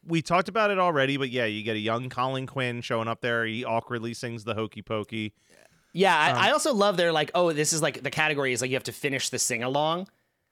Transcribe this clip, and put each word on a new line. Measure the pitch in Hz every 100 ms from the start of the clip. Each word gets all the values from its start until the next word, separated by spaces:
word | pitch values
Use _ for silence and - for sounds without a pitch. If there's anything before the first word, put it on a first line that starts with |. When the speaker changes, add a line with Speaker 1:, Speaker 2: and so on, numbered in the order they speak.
Speaker 1:
we | - 165
talked | - 175 185
about | 208 208
it | 190
already, | 180 151 135 139
but | 131
yeah, | 127
you | 113 107
get | 107 110
a |
young | 107 117 127
Colin | 123 131 131 131
Quinn | 135 123 120
showing | - 117 113
up | 117
there. | 123 117 113
He | 110
awkwardly | 123 117 - 123 117
sings | 113 123 117
the | 107
Hokey | 107 110 110
Pokey. | - 110 101 110 107 - _ - - _ _
Speaker 2:
Yeah, | 165 190 165
I, | 151
Speaker 1:
Um, | 131
Speaker 2:
I | 196
also | 294 320
love | 220 202 180
their, | 170
like, | 160 151 180
oh, | 175
this | 147 151
is, | 160
like, | 151 131
the | 139
category | 156 156 143 135
is, | 123
like, | 127
you | 127
have |
to | -
finish | - 143 135 -
the | 127
sing-along. | - 117 123 139 156 170 196 _ _ _ _